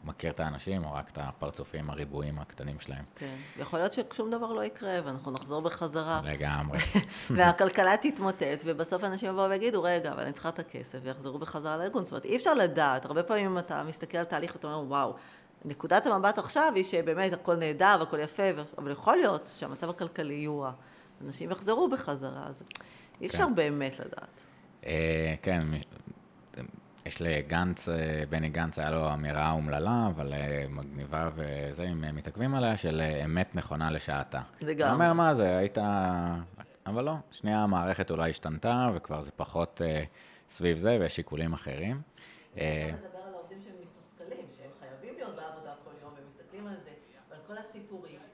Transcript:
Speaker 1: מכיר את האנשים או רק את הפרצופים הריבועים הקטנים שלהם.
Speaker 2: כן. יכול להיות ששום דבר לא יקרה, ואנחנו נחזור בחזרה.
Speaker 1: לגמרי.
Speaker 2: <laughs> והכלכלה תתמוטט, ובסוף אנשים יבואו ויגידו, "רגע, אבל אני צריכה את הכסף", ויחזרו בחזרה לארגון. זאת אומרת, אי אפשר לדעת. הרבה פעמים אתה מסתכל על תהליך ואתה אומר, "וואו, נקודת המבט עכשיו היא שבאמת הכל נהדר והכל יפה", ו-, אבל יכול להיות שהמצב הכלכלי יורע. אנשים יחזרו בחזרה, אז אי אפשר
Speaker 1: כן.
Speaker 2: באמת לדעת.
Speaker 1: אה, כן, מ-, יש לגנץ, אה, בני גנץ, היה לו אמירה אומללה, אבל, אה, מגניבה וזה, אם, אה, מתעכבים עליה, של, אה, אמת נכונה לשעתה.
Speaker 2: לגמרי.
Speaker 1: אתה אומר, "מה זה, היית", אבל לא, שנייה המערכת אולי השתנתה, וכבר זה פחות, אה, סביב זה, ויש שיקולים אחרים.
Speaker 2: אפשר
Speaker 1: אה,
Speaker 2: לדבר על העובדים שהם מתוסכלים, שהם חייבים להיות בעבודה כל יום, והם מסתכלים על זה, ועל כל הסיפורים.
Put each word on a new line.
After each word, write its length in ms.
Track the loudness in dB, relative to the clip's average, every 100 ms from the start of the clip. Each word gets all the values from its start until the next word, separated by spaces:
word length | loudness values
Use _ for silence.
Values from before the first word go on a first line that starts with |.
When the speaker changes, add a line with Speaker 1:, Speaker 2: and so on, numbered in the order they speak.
Speaker 1:
מכיר 280 | -10 -6 -6
את 80 | -2
האנשים 440 | -4 -4 -4 -2 -2
או 80 |
רק 160 | -6 -8
את 80 | -8
הפרצופים 680 | -8 -6 -8 -6 -10 -8 -6
הריבועים 500 | -6 -6 -4 -4 -6
הקטנים 400 | -10 -10 -10 -8
שלהם. 260 | -10 -10 -12 -12
Speaker 2:
כן. 200 | -12 -12 -14 -10
יכול 200 | -4 0
להיות 140 | 0
ששום 380 | -2 -6 -4 -4
דבר 220 | -2 -2
לא 100 | -2
יקרה, 360 | -4 -6 -4 -2
ואנחנו 280 | -2 -6 -6
נחזור 300 | -8 -4 -2
בחזרה. 600 | -2 -2 -2 -2 0 -2
Speaker 1:
לגמרי. 560 | -2 -2 0 0 0 0 2 2 0
Speaker 2:
<laughs> 280 | -8 0 8
והכלכלה 600 | 8 8 4 6 6 6
תתמוטט, 600 | 2 2 -2 0 -2 0 -2
ובסוף 380 | -2 0 0
אנשים 260 | -2 -2 -2
יבואו 200 | 2 2
ויגידו, 340 | 4 2 4
"רגע, 280 | 4 2 0
אבל 120 | -4
אני 80 | -4
צריכה 160 | -4 -4
את 100 | -4
הכסף", 400 | -8 -10 -10 -8
ויחזרו 360 | -8 -6 -6 -6
בחזרה 380 | -6 -6 -4 -2
לארגון. 260 | -2 -2 -4
זאת 60 |
אומרת, 140 | -6 0
אי 100 | 2
אפשר 160 | 4
לדעת. 520 | 6 4 6 4 2 0
הרבה 180 | -2
פעמים 340 | 2 2 2 0
אתה 260 | -2 -4
מסתכל 340 | -4 -8 -4 -4
על 60 |
תהליך 320 | -2 -2 -4 -6
ואתה 120 | -6
אומר, 200 | -6 0
"וואו, 280 | 0 0 -2 -14 -20 -20 -12 -10
נקודת 400 | -6 4 4 6
המבט 320 | 6 6 4
עכשיו 340 | 2 4 6 6
היא 80 |
שבאמת 500 | 2 2 2 2 2
הכל 220 | 2 2 4
נהדר 400 | 4 8 8 8
והכל 200 | 6 0
יפה", 240 | -2 2 2 2
ו-, 40 | -6 -8
אבל 140 | -6
יכול 240 | 2 6 6
להיות 360 | 6 2 -4 -10
שהמצב 320 | -8 -6 -6
הכלכלי 440 | -4 -6 -4 -4
יורע. 380 | -2 -4 -2 -4 -8 -18 -20 -20 -14 -12
אנשים 260 | -8 -6
יחזרו 380 | -2 2 4 4
בחזרה, 580 | 2 -2 -4 -6 -8 -12
אז 160 | -12 -14 -14 -14 -20 -20 -8
אי 60 | -4
אפשר 180 | 2 4
Speaker 1:
כן. 100 | 6
Speaker 2:
באמת 440 | 4 2 -2 -6
לדעת. 440 | -10 -10 -14 -18 -20 -20 -20 -12 -2
Speaker 1:
אה, 500 | 2 4 2 2 0
כן, 180 | 2 2 2
מ-, 80 | 0 -4 -14 -16 -18 -20 -20 -16 -12 -12 -14 -20 -14 -10
יש 160 | -2
לגנץ, 680 | 0 0 2 2 2 0 -2
אה, 340 | 0 0 -2 0
בני 200 | 0 0
גנץ, 300 | 0 -2 -2
היה 120 | 0
לו 220 | 2 2
אמירה 380 | 0 0 2 2
אומללה, 560 | 2 0 0 2 2 2
אבל, 260 | 0 -2
אה, 320 | -2 -2 -2 -4
מגניבה 600 | -6 -8 -8 -4 -2 -2 -2
וזה, 480 | -4 -4 -6 -4
אם, 200 | -4 -2
אה, 80 | -4
מתעכבים 440 | -4 -6 -2 -2 2
עליה, 220 | 2 2
של, 240 | 0 0
אה, 240 | 0 0 0
אמת 300 | 0 0 -2
נכונה 360 | -4 -2 0
לשעתה. 480 | -2 -2 -4 -2 -6 -8 -8
Speaker 2:
לגמרי. 220 | -6 0 2
Speaker 1:
אתה 80 |
אומר, 200 | 4 4
"מה 220 | 6 4 6
זה, 220 | 4 4
היית", 200 | 2 2 2 2 2 2 0 -2 -6 -14 -20 -12 -4
אבל 180 | -2
לא, 120 | -2 -4 -8
שנייה 280 | -4 0 4
המערכת 480 | 4 4 2 0 0
אולי 180 | 2 0
השתנתה, 600 | 0 -4 -2 0 2 2 0
וכבר 260 | -4 -6
זה 100 | -6 -8
פחות, 460 | -4 -2 -2 0 0
אה, 180 | 0 -4 -10 -20 -20 -18
סביב 280 | 0 2 4
זה, 200 | 4 4
ויש 160 | 2 0
שיקולים 380 | -6 -2 -2
אחרים. 480 | -2 -6 -4 -4 -4 -8 -20 -20 -20 -16
Speaker 2:
אפשר 80 | -4 -2
Speaker 1:
אה, 260 | 0 -4 -6
Speaker 2:
לדבר 160 | -12 -14 -14
על 60 |
העובדים 240 | -14 -14 -16
שהם 120 | -16 -18
מתוסכלים, 640 | -20 -20 -20 -18 -14 -14 -14 -18
שהם 120 | -20 -18
חייבים 340 | -18 -16 -16 -12
להיות 200 | -12 -10
בעבודה 360 | -12 -12 -14 -16
כל 80 | -18 -20
יום, 100 | -20 -20
והם 80 | -20
מסתכלים 400 | -20 -20 -14 -12
על 80 | -12
זה, 60 | -16 -20 -20 -20 -20
ועל 100 | -20 -16
כל 100 | -14
הסיפורים. 600 | -14 -18 -16 -16 -16 -18 -20